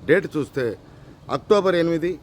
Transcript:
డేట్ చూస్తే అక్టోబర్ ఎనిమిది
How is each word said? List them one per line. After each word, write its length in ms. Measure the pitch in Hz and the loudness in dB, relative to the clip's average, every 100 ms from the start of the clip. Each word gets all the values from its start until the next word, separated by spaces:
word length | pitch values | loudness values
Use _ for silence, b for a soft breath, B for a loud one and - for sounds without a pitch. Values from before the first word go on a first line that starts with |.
| - | 2
డేట్ 180 | 170 170 151 | 0 2 -6
చూస్తే 300 | 139 - 120 95 - B B B - 135 | -6 -4 -6 -6 -16 B B B -8 -8
అక్టోబర్ 400 | - 208 190 175 | 2 2 4 2
ఎనిమిది 300 | 170 165 165 151 | 0 0 -4 -6